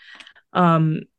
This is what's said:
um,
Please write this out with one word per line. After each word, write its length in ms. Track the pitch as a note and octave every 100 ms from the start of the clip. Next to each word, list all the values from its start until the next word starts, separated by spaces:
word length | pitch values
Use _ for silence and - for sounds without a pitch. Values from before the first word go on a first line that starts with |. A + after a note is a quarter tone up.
| - - - _ _
um, 500 | - F3 E3 D#3+ D#3 -